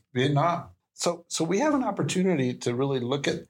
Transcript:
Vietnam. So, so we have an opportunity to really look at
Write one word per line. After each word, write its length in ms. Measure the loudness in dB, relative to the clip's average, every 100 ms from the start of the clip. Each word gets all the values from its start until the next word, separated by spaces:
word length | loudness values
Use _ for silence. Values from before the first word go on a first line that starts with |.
| _
Vietnam. 520 | -2 2 2 2 0 -6 -18 _
So, 320 | -4 -2 -2 -4
so 160 | -4
we 140 | 0 2
have 160 | 2
an 80 | 2
opportunity 720 | 0 -2 -2 2 2 2 0 -2
to 140 | -2
really 280 | 0 0 0
look 260 | -2 -2 -2
at 140 | -4 -8